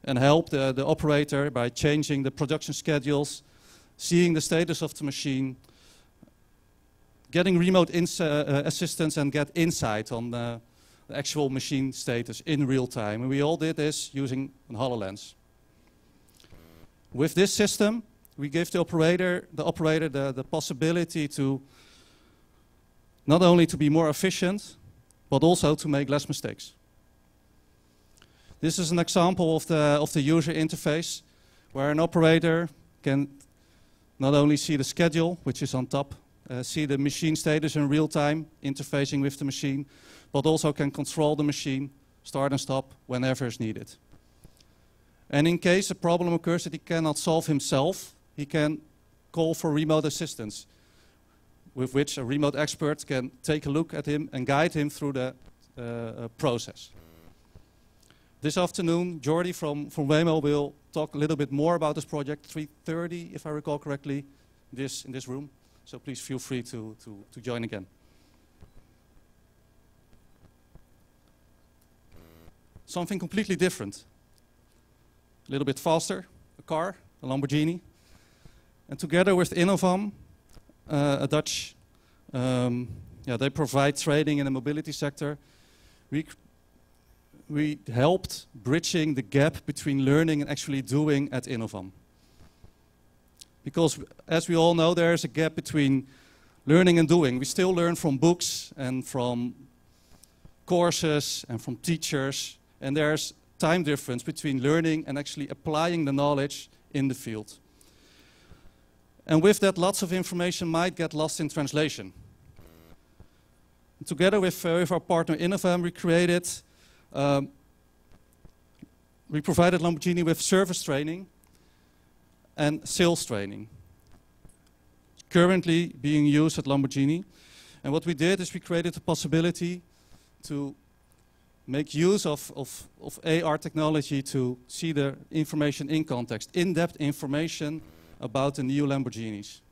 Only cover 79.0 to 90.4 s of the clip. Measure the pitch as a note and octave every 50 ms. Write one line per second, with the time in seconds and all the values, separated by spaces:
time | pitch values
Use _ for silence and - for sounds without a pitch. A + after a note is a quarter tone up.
79 | - D#3 D#3 F3 F#3 G3 F#3+ F3 F3 - - F3 F3 F#3+ G3 E3+ - F3+ F3+ F#3+
80 | G#3 G3+ - - - - - _ _ _ - - _ - _ _ _ - D#3 C#3+
81 | C#3+ C#3+ C#3 - C#3 C#3 D3+ D3+ D3+ - - - - - - _ _ _ _ _
82 | _ _ _ _ _ - - B2+ B2 C3 B2+ B2 B2 B2 B2 B2 B2+ - - -
83 | - - - - - C3+ A#2+ A2 C3 C#3 C3+ D#3 D3+ B2 - C#3 C#3 C#3+ C#3+ -
84 | - D#3+ C#3+ D3+ D#3 D3+ D3 C#3+ C#3+ C3+ C3+ C3 A#2 D3 D3 D3+ D3+ D#3 C#3+ -
85 | D3+ C#3+ C#3 - D3+ C#3+ D3 C#3+ _ _ _ _ - _ _ _ _ - _ _
86 | _ _ C#3 D3+ D#3 - - _ _ _ _ _ _ _ _ _ _ _ _ _
87 | _ _ - _ _ _ - - - - D3+ D3 D3+ D3+ D3+ - - - A2+ B2
88 | C3 D#3+ F#3 F#3 - - - - - _ _ A#2+ G2+ B2 C#3+ E3+ E3 - - E3+
89 | D#3 D#3 C#3+ C3 A2 G2+ - C#3 C#3+ D#3+ D#3 - - - C#3+ - - D3+ C#3 C3+
90 | C3+ C3+ C#3+ D#3 E3 E3 D#3 D3